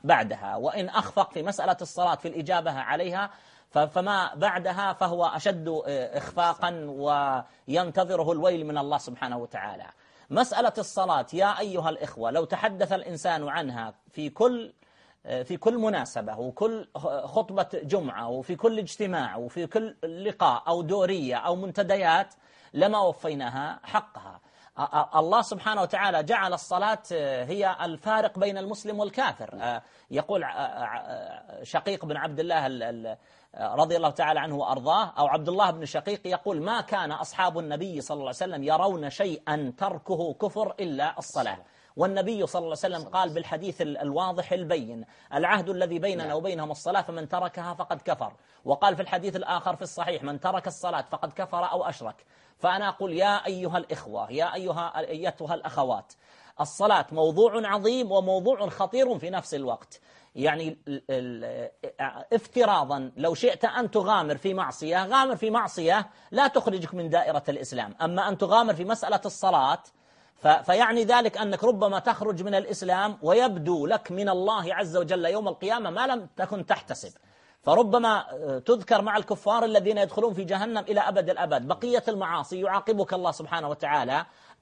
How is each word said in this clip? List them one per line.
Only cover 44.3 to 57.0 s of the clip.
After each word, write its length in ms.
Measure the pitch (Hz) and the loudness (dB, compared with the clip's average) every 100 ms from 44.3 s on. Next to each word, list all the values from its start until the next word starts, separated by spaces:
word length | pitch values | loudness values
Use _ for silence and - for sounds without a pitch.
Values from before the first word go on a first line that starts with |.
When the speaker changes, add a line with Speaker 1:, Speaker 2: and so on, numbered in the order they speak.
| 180 - | -2 -4
Speaker 1:
البين: 540 | 185 160 165 113 117 110 - - | -4 -2 -2 -4 -12 -16 -20 -6
"العهد 360 | 143 175 202 175 | 0 2 2 2
الذي 300 | 185 180 170 | -2 -2 -2
بيننا 280 | 196 175 156 | -2 -4 -4
Speaker 2:
نعم. 100 | 156 | -4
Speaker 1:
وبينهم 340 | 185 170 151 | -2 -4 -6
الصلاة 300 | 147 170 196 | -6 -2 0
فمن 280 | 175 165 151 | -2 -6 -6
تركها 440 | 180 180 180 175 | -4 -4 -6 -8
فقد 280 | 175 175 170 | -6 -6 -4
كفر." 320 | - 147 110 - _ _ - | -2 -4 -4 -10 _ _ -2
وقال 300 | 139 202 180 | 4 4 4
في 60 | |
الحديث 340 | 185 180 190 180 | 0 -2 -2 -4
الآخر 400 | - 175 185 175 | -2 -2 -2 -4
في 60 | |
الصحيح: 420 | 180 - 175 160 | -6 -4 -4 -2
"من 160 | 139 143 | -4 -4
ترك 280 | 185 185 185 | -2 -2 -4
الصلاة 380 | - 180 160 - | -6 -4 -2 -4
فقد 220 | 151 160 | -6 -6
كفر 380 | 170 185 175 180 | -6 -4 -2 0
أو 180 | 180 165 | 0 -2
أشرك." 360 | 143 113 - _ _ _ _ | -4 -10 -12 _ _ _ _
فأنا 320 | 180 190 202 | 2 2 0
أقول 240 | - 196 | -2 -4
يا 320 | 165 196 202 185 | 2 4 2 0
أيها 320 | 185 175 175 | -4 -2 -2
الإخوة، 540 | - 151 110 107 107 | -4 -8 -6 -8 -4
يا 220 | 135 170 - | -2 -2 -2
أيها، 440 | 185 160 170 156 | -4 -4 -4 -4
أيتها 540 | 160 160 180 - 156 | -6 -4 -4 -4 -4
الأخوات، 600 | 170 156 135 131 107 - - _ - - - | -4 -2 0 0 0 -6 -20 _ -20 -12 -6
الصلاة 440 | 151 - 208 190 | -6 2 4 4